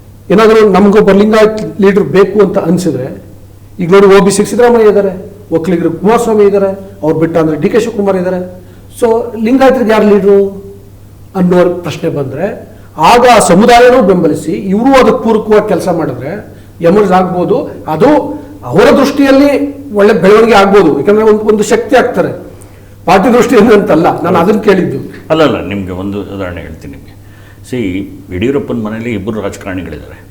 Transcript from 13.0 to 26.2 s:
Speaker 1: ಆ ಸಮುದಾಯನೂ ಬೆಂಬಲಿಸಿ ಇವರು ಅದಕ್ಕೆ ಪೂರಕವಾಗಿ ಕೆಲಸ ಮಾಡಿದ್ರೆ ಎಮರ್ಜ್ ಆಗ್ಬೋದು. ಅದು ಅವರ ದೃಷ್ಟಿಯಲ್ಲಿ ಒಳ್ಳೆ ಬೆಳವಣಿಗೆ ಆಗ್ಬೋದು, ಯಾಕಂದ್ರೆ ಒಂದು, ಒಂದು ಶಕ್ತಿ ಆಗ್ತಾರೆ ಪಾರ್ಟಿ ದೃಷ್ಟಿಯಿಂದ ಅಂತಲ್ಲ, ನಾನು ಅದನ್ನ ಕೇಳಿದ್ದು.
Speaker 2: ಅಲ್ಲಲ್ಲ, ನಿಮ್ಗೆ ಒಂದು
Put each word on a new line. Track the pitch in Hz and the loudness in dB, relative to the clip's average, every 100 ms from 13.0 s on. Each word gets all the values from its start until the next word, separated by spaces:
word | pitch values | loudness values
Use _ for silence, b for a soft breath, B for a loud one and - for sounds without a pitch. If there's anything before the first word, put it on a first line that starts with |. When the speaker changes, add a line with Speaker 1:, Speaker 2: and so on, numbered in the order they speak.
| 165 240 247 214 | 2 4 4 4
Speaker 1:
ಆ | |
ಸಮುದಾಯನೂ | - 175 240 240 247 262 | 4 4 4 6 6 4
ಬೆಂಬಲಿಸಿ | 196 180 156 151 156 | 2 2 0 -2 -6
ಇವರು | 214 196 202 262 | -6 -4 -2 2
ಅದಕ್ಕೆ | 262 233 - | 4 2 0
ಪೂರಕವಾಗಿ | 220 214 214 208 - | 0 -2 0 0 0
ಕೆಲಸ | 170 185 | -2 -4
ಮಾಡಿದ್ರೆ | 170 147 120 135 208 - B B B | -4 -6 -8 -10 -12 -14 B B B
ಎಮರ್ಜ್ | 165 202 196 | 0 2 2
ಆಗ್ಬೋದು. | 185 185 175 170 247 - - - | 0 0 -2 -2 -2 -4 -10 -8
ಅದು | 156 247 302 - B B B - | 0 2 2 0 B B B -4
ಅವರ | 202 | 2
ದೃಷ್ಟಿಯಲ್ಲಿ | 254 277 269 277 277 269 285 277 - - - | 2 2 0 0 2 4 2 0 -4 -8 -8
ಒಳ್ಳೆ | 208 208 | 0 2
ಬೆಳವಣಿಗೆ | 190 190 214 226 | 2 4 4 4
ಆಗ್ಬೋದು, | 220 196 202 165 139 | 4 4 4 2 0
ಯಾಕಂದ್ರೆ | 202 214 220 | 0 2 2
ಒಂದು, | 214 | 2
ಒಂದು | 220 208 | 2 0
ಶಕ್ತಿ | 202 233 - 247 | 0 -2 0 0
ಆಗ್ತಾರೆ | 180 185 147 120 - B B B B B - | 0 -2 -4 -6 -16 B B B B B -2
ಪಾರ್ಟಿ | 190 254 | 0 2
ದೃಷ್ಟಿಯಿಂದ | 240 - 240 233 | 2 2 4 4
ಅಂತಲ್ಲ, | 208 190 160 175 - | 4 2 0 0 -2
ನಾನು | - 147 | -2 0
ಅದನ್ನ | 180 214 | 0 0
ಕೇಳಿದ್ದು. | 208 185 151 131 - - - | 0 0 -2 -6 -10 -14 -4
Speaker 2:
ಅಲ್ಲಲ್ಲ, | 160 143 92 92 | -2 0 -2 -6
ನಿಮ್ಗೆ | 101 92 | -8 -8
ಒಂದು | 90 98 101 | -10 -8 -8